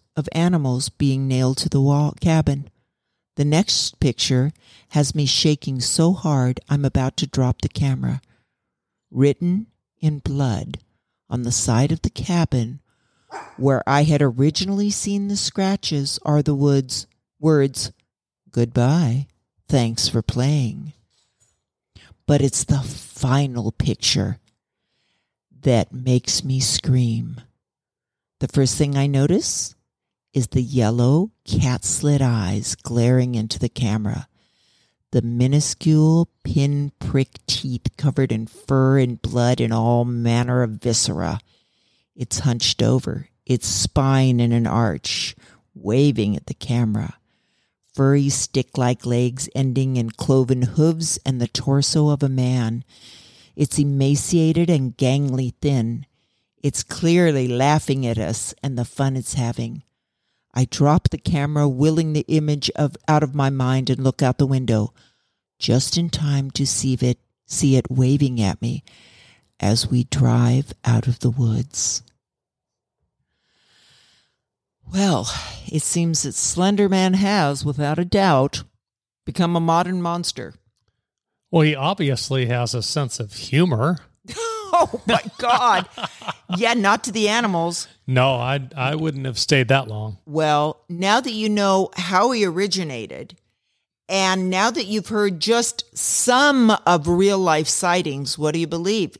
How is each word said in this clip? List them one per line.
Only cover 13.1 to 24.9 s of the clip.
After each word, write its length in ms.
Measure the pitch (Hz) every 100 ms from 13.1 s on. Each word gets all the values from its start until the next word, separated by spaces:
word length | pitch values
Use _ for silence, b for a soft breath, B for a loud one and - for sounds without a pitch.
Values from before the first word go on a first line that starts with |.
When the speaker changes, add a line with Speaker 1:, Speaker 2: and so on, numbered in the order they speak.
| B B - - -
Speaker 1:
where 260 | 135 131 -
I 160 | 143
had 180 | 151 143
originally 680 | 143 120 143 151 185 196 208
seen 380 | 208 202 202 202
the 100 | 202
scratches 800 | - - 190 196 - 147 139 -
are 180 | - 147
the 140 | 147 139
woods, 500 | 143 139 127 - - _ _ _
words, 520 | 151 151 139 135 - - _ _ _ _ _
"Goodbye, 800 | - 120 123 123 160 143 123 139 _ _ _ _
thanks 400 | 139 117 113 -
for 140 | 117
playing." 720 | - 120 131 151 120 - 147 - _ _ _ _ _ _ _ _ _ - b b -
But 160 | 143
it's 220 | 139 -
the 180 | - 139
final 880 | 120 - - - 127 139 139 120 107
picture 680 | - - - - 127 98 - _ _ _ _ _